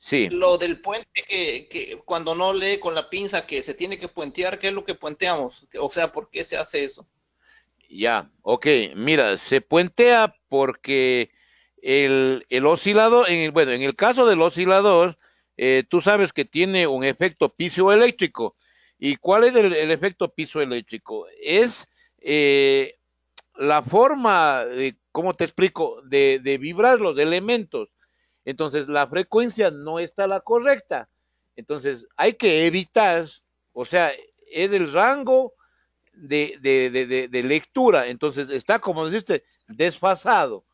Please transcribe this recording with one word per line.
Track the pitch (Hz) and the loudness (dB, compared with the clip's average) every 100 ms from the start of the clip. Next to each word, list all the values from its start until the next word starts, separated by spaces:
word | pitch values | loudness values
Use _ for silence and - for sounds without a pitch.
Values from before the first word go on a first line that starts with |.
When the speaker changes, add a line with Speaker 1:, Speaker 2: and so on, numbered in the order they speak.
| - | -2
Speaker 1:
Sí. | 147 117 | 0 0
Speaker 2:
Lo | 175 185 175 | 0 2 2
del | 175 170 | -2 -6
puente | 196 214 240 - - | -6 -8 -8 -12 -8
que, | 196 170 123 151 | -6 -4 -6 -10
que | 160 135 113 | -14 -12 -14
cuando | - 170 165 165 | -8 -8 -6 -4
no | 185 | -2
lee | 196 190 202 | -2 -2 -4
con | 170 | -4
la | 160 151 | -6 -6
pinza | 190 196 196 - | -8 -6 -8 -6
que | 143 | -10
se | 131 | -8
tiene | 139 180 190 | -10 -10 -10
que | 180 | -14
puentear, | - 147 135 180 196 | -12 -12 -6 -6 -4
¿qué | 196 | -6
es | |
lo | 196 | -6
que | 196 180 | -8 -10
puenteamos? | 156 147 180 170 127 - _ - | -10 -8 -4 -4 -6 -10 _ -8
O | 135 | -8
sea, | - 165 | -4 -6
¿por | 156 147 | -6 -12
qué | - | -12
se | 175 156 | -10 -8
hace | 160 147 | -6 -6
eso? | 139 - - _ _ _ _ _ _ _ _ | -6 -10 -20 _ _ _ _ _ _ _ _
Speaker 1:
Ya, | 92 113 113 85 _ | -4 -2 -2 -4 _
ok, | - 123 151 143 101 78 | -4 -2 2 2 0 -6
mira, | 123 156 117 95 | -2 2 2 0
se | - 135 | 0 -2
puentea | - 160 180 - 240 240 214 _ _ | 2 0 0 2 4 4 2 _ _
porque | 139 135 123 - 135 131 127 113 _ _ _ _ _ | -2 -2 -4 -4 0 2 0 -2 _ _ _ _ _
el, | - 139 139 135 131 131 - | -2 2 2 2 2 -2 -4
el | 127 139 | 0 2
oscilador, | 165 196 208 220 240 214 | 0 2 4 6 4 4
en | 170 | 0
el, | 156 | 0
bueno, | 151 143 | 0 0
en | 123 | 0
el | 139 131 | -4 0
caso | 208 247 240 | 0 4 4
del | 185 | 4
oscilador, | 165 165 180 190 208 180 180 165 _ _ _ _ | 2 0 2 4 6 4 4 -2 _ _ _ _
eh, | 127 131 127 | 0 0 2
tú | 175 | 0
sabes | 185 208 196 | 2 2 0
que | - | -2
tiene | 135 160 185 190 170 | -6 -2 -2 0 0
un | 131 135 | 0 -2
efecto | 131 185 156 135 _ | -2 -4 0 -2 _
piezoeléctrico. | 170 175 190 214 240 240 170 - 110 _ _ _ _ _ | -8 0 4 6 4 2 -6 -4 -10 _ _ _ _ _
¿Y | 139 139 | -6 -4
cuál | - 196 240 | 2 4 4
es | 254 | 4
el, | 202 | 2
el | 170 156 | 2 0
efecto | 160 185 180 175 | 0 -2 -4 -6
piezoeléctrico? | - 156 156 139 123 113 113 - 113 87 _ | -6 -10 -4 -4 -4 -8 -16 -12 -12 -12 _
Es, | - 175 240 - - _ _ _ | -2 2 2 -2 -18 _ _ _
eh, | - 147 143 139 139 139 131 - _ _ _ - _ - | -2 0 2 4 4 2 0 -8 _ _ _ -20 _ -6
la | 143 151 | 0 0
forma, | 123 185 254 294 233 190 156 135 120 | 2 4 4 2 0 2 2 0 -4
de, | 123 135 117 _ | -4 -6 -6 _
¿cómo | 147 180 | -6 -6
te | 180 170 | -4 -6
explico?, | - 185 - 156 113 | 0 -2 0 -6 -6
de, | 135 139 139 135 | -2 2 2 2
de | 131 139 | -2 -4
vibrar | 143 175 233 247 | -4 0 2 4
los | 202 139 | 0 0
elementos. | 151 175 196 240 190 131 107 _ _ _ _ _ - | 0 0 -2 -4 -4 -10 -10 _ _ _ _ _ -14
Entonces, | 135 156 143 139 | -8 -4 -4 -4
la | 147 139 | -2 -2
frecuencia | 160 185 220 240 220 202 | -4 -2 0 -2 0 -2
no | 147 147 165 | -2 -10 -8
está | 170 - 196 | -8 -4 -4
la | 190 | -4
correcta. | - 233 247 277 _ 143 110 _ _ _ _ - | -2 0 2 0 _ -10 -10 _ _ _ _ -20
Entonces, | 117 147 135 127 113 - | -12 -6 -6 -6 -12 -2
hay | 175 | -2
que | 226 220 156 165 | 0 0 2 2
evitar, | 170 180 - 208 170 160 - _ _ _ | 0 -2 2 2 2 -4 -14 _ _ _
o | - 123 | -12 -2
sea, | 180 165 135 - _ _ | 0 0 -2 -14 _ _
es | 160 190 | -4 0
el | 202 165 | 0 0
rango | 147 220 285 254 262 262 _ _ _ _ _ _ | 2 2 2 2 2 2 _ _ _ _ _ _
de, | _ 143 147 147 139 | _ -4 -2 -2 -4
de, | 135 131 127 | 2 2 2
de, | 123 127 | -2 -2
de, | 127 127 | -2 -2
de | 123 | -4
lectura. | 127 151 - - 254 175 123 | -2 -2 -2 0 2 2 0
Entonces, | 123 151 135 135 | -4 -6 -4 -6
está, | 135 - 220 | -8 -2 -2
como | 220 160 160 | -2 -6 -4
dijiste, | 202 - 165 _ _ _ | -6 -4 -6 _ _ _
desfasado. | 113 170 - 185 185 - 220 135 104 _ | -4 -4 0 -2 -2 0 0 0 -6 _